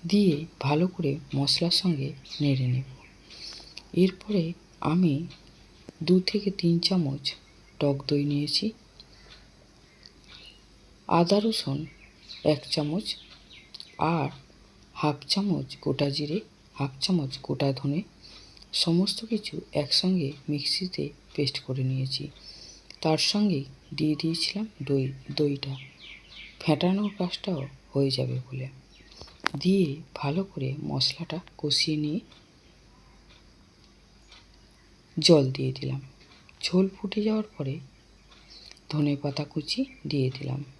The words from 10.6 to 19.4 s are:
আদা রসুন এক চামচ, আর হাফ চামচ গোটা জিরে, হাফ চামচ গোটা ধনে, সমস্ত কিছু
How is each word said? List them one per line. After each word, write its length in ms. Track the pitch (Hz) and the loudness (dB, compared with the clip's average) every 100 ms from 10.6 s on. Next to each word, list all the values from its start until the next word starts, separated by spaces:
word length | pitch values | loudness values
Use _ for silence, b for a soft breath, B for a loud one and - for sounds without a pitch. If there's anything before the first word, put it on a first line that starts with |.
| - - - - - | -20 -20 -20 -18 0
আদা 280 | 165 175 202 | 4 6 4
রসুন 400 | 220 214 - 139 165 - - - - - | 4 0 -2 -4 -4 -14 -20 -20 -20 -2
এক 180 | 151 147 - | 0 0 0
চামচ, 340 | - 147 170 220 - - - - - - - - - 156 | -4 -2 -4 -4 -10 -12 -20 -20 -20 -20 -20 -18 -2 0
আর 160 | 170 139 - - - - - - - | 2 0 -6 -20 -20 -20 -20 -20 -2
হাফ 240 | 151 139 - | -2 -2 -2
চামচ 420 | 196 202 151 131 - | 0 2 0 -2 -6
গোটা 260 | 151 131 143 | -4 0 0
জিরে, 280 | 143 147 180 - - - - | 0 -2 -4 -6 -20 -20 -4
হাফ 180 | 139 - | -4 -2
চামচ 300 | - 180 135 - | 0 0 0 -8
গোটা 260 | - 135 139 | -6 0 0
ধনে, 280 | 131 139 147 - - B B B B - | 0 -2 -2 -4 -18 B B B B -8
সমস্ত 460 | - - 170 196 - 220 | -2 4 4 4 -2 -4
কিছু 300 | 220 | -4